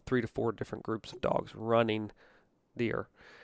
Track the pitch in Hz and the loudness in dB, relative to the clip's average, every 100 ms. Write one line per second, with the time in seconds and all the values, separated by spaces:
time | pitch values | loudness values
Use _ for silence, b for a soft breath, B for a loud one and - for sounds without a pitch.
0 | - 127 110 - 117 101 - - - 110 | 0 0 0 0 -2 -2 -6 -6 -4 -4
1 | - - - - - 104 110 117 113 107 | -6 -4 0 0 -2 -6 2 4 6 2
2 | 107 - b b b _ _ - 117 - | -2 -10 b b b _ _ -2 0 -2
3 | - _ b b | -6 _ b b